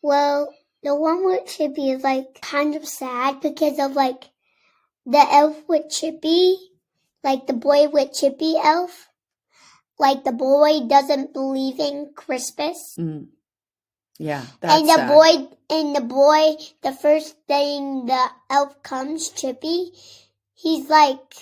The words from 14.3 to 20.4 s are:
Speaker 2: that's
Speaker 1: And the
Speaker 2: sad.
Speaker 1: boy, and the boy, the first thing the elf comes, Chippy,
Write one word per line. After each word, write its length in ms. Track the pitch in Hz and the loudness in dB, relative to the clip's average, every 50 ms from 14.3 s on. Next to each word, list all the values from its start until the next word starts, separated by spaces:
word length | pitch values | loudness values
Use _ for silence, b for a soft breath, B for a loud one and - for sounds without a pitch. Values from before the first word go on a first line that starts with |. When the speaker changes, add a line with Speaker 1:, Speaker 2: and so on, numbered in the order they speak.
| 147 139 123 123 - _ | -8 -8 -10 -14 -18 _
Speaker 2:
that's 120 | - 175 302 - | 0 2 2 2
Speaker 1:
And 80 | 202 202 | 4 4
the 80 | 220 | 2
Speaker 2:
sad. 120 | 214 - 247 | 2 2 4
Speaker 1:
boy, 380 | 285 302 320 330 330 294 262 - - _ _ _ 302 | 6 6 8 8 6 2 0 -10 -18 _ _ _ -4
and 200 | 320 311 294 285 | -2 -2 -2 -4
the 60 | 285 | -4
boy, 540 | 240 233 254 269 277 294 302 311 311 311 302 302 B B B _ - | -4 -4 0 2 4 4 6 4 4 2 0 -2 B B B _ -10
the 80 | 262 269 | -10 -10
first 420 | - - 294 302 311 302 311 - _ _ _ | -2 0 2 2 2 0 -8 -20 _ _ _
thing 580 | 285 285 285 285 285 285 277 277 277 262 254 | -2 -2 -2 -2 -4 -8 -8 -8 -8 -8 -4
the 220 | 233 262 254 254 - - _ _ _ | -2 0 0 0 -4 -4 _ _ _
elf 320 | 269 285 285 277 277 _ _ | 0 0 0 0 -6 _ _
comes, 460 | - 277 262 262 277 311 320 311 - | -12 -10 -8 -8 -8 -8 -8 -10 -10
Chippy, 640 | - - - 262 254 254 - 311 330 349 370 359 b b b b b b b b b b | -12 -8 -8 -8 -8 -8 -6 -6 -4 -4 -6 -8 b b b b b b b b b b